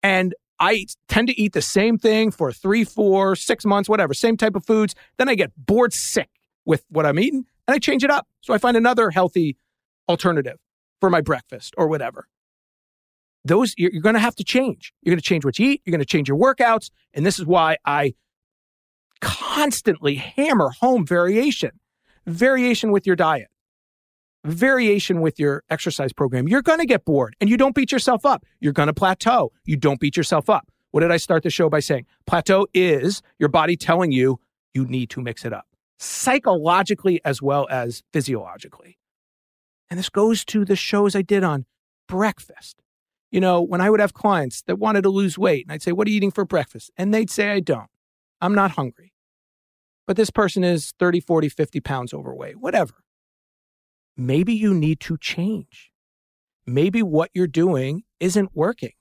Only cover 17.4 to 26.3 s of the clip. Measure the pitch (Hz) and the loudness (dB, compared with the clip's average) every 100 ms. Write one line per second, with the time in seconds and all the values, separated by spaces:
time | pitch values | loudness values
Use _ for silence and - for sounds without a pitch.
17.4 | 160 175 160 160 - 143 147 - _ _ | 0 2 2 0 -2 0 -2 -4 _ _
18.4 | _ _ _ _ _ _ _ _ - - | _ _ _ _ _ _ _ _ -8 -8
19.4 | - - 294 - - 165 151 143 - - | -6 -2 -2 0 -2 0 -2 -4 -8 -4
20.4 | 294 254 139 123 247 254 156 175 175 208 | 0 2 0 0 2 2 2 0 2 2
21.4 | 285 - 143 _ _ _ _ _ - 165 | 0 -2 -6 _ _ _ _ _ -12 0
22.4 | 247 262 247 233 220 202 190 175 160 147 | 2 2 2 0 2 0 2 0 0 0
23.4 | 104 _ _ _ _ _ _ _ _ _ | -6 _ _ _ _ _ _ _ _ _
24.4 | 147 165 254 262 226 202 - 180 160 - | -10 0 2 4 4 2 2 0 0 0
25.4 | 147 139 _ 165 - - 135 - 139 | -2 -2 _ -6 -6 -4 -6 -2 -2